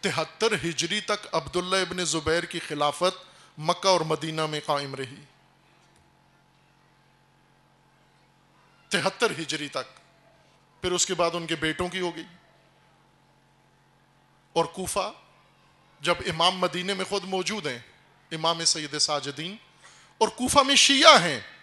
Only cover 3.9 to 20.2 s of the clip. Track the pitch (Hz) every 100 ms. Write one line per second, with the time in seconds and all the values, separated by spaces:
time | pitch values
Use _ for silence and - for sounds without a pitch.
3.9 | 180 160 156 160 156 156 151 - 143 143
4.9 | 135 131 139 - _ _ _ _ _ _
5.9 | _ _ _ _ _ _ _ _ _ _
6.9 | _ _ _ _ _ _ _ _ _ _
7.9 | _ _ _ _ _ _ _ _ _ _
8.9 | 196 156 - 226 143 156 151 147 135 123
9.9 | - _ _ _ _ _ _ _ _ 180
10.9 | 180 - 180 170 170 165 160 156 156 180
11.9 | 185 180 156 175 - _ _ _ _ _
12.9 | _ _ _ _ _ _ _ _ _ _
13.9 | _ _ _ _ _ _ 160 160 - 185
14.9 | 202 190 - - _ _ _ _ _ _
15.9 | _ 139 175 131 160 170 185 180 170 180
16.9 | 196 185 196 185 190 185 208 151 120 -
17.9 | - _ _ _ 160 160 165 165 170 151
18.9 | 147 - 147 135 139 165 208 - _ -
19.9 | - - _